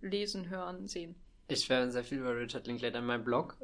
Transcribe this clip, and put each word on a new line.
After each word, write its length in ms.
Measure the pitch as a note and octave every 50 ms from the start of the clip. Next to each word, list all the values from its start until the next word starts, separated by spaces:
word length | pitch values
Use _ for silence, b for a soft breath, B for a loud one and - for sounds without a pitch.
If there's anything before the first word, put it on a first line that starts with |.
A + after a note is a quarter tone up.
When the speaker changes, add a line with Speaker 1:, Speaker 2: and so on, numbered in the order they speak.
Speaker 1:
lesen, 480 | - F#3+ G3 G3+ G#3 G3+ - G3 F3 F3
hören, 380 | F#3+ F#3 F3+ F3+ F3+ F#3 G3 G3
sehen? 260 | - F3+ E3+ E3 F3 - - - - - -
Speaker 2:
Ich 180 | - C3+ - -
schwärme 260 | - C3 B2+ B2+ B2
sehr 140 | A#2+ B2 A#2+
viel 140 | - C#3 C3+
über 180 | B2+ B2 A#2+
Richard 300 | A#2+ A#2+ A#2 - C3 - A#2+
Linklater 300 | A#2+ A2+ B2 A#2 A2+ A#2+
in 60 | A#2+
meinem 180 | A#2+ A#2+ A#2 A2
Blog, 320 | B2 A#2+ B2+ E3+ - - -